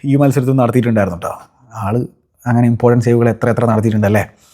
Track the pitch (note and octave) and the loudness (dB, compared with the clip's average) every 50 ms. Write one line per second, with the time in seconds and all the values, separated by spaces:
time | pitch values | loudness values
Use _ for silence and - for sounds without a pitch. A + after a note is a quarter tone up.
0 | - C#3 C3+ C#3+ C#3+ C#3 B2 C#3+ B2+ C3 C3+ C3+ A#2+ A#2 A2+ B2+ A2+ A#2+ A2 G#2+ | -4 -2 0 2 2 2 2 0 0 0 0 0 0 2 2 0 0 2 0 0
1 | G2 F#2 F2 F2+ - - - - - - _ _ _ _ A2 A2 G#2 G2 A2 B2 | 0 -2 -4 -6 -8 -10 -10 -12 -16 -20 _ _ _ _ -12 -10 -6 -4 -4 -4
2 | B2 - - _ _ _ _ _ - B2 A#2 A#2+ A#2+ A#2 A#2 A2 A#2+ A#2+ A#2+ B2 | -6 -8 -12 _ _ _ _ _ -4 -2 0 2 2 2 2 2 2 2 2 2
3 | G#2 A#2+ A#2+ A#2 A#2 A#2 A2 - - A#2+ G#2+ - A#2+ A2+ A2 A2 G#2+ A2+ G#2+ G#2+ | 2 2 2 2 2 0 0 -2 -2 -2 -2 0 0 0 0 0 0 0 0 0
4 | G2+ G2 G#2+ G#2 E2+ - - _ _ _ | 0 0 0 0 -2 -4 -10 _ _ _